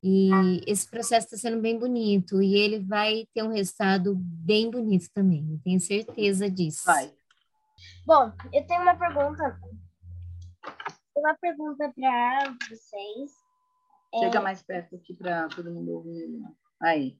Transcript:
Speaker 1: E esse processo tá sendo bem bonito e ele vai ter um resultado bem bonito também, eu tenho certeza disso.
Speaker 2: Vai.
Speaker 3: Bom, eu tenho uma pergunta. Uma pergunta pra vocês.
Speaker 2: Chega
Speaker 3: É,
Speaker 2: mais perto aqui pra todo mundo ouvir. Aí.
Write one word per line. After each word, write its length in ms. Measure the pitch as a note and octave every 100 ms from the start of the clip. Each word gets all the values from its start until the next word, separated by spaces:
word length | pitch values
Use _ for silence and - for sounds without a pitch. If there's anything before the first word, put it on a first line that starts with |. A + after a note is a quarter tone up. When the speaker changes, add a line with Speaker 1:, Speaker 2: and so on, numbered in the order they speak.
| F#3+
Speaker 1:
E 240 | F#3+ F#3+ F#3+ F#3 F3+ -
esse 220 | G#3 -
processo 400 | A3+ A3+ A3+ -
tá 80 | G#3+
sendo 240 | A#3+ A3+
bem 180 | A3 A3+
bonito 640 | B3 A#3+ G#3+ G3+ F#3 F#3+
e 140 | G3 G3+
ele 220 | G#3 G#3+
vai 480 | F#3+ G#3 G#3+ A3 A3
ter 80 | -
um 120 | A3
resultado 600 | A3 F#3+ - G3 G3 F#3
bem 560 | F#3+ F3+ E3 E3 G#3+ A3+
bonito 400 | B3 A3 F#3 -
também, 360 | - F#3+ D#3 D#3
eu 100 | D#3
tenho 160 | F#3 F3+
certeza 720 | F3 G3+ A3 - G3+ F#3+ G3+
disso. 320 | F#3 E3 D3+ F#3
Speaker 2:
Vai. 240 | D#3 C3 _ _ _ _ _ _ _ - - -
Speaker 3:
Bom, 280 | D#4 A#3 - -
eu 160 | C#4+ C#4+
tenho 140 | F4
uma 160 | F4+ F4+
pergunta. 600 | F4 C#4+ C#4+ D4+ D4 - - G#3+ - _ - - - - - - - - - - _ -
Uma 180 | D4+ D#4+
pergunta 540 | F4 D4 D4+ C#4 D4 -
pra 600 | C4 A#3+ A#3+ C4+ C#4 B3 -
vocês. 600 | A3+ _ G#3 G3+ A3 C#4+ _ _ _ _ _ _ _ _ A3+
Speaker 2:
Chega 200 | A3+ G#3+
Speaker 3:
É, 20 |
Speaker 2:
mais 200 | G3 F#3+
perto 360 | - F#3 - F3+
aqui 160 | _
pra 340 | F3 F3+ E3+ D#3+
todo 240 | - E3+
mundo 220 | E3+ E3+
ouvir. 340 | E3+ E3 E3+ E3 D#3+ D3 - _ _
Aí. 360 | E3+ D#3 C3 -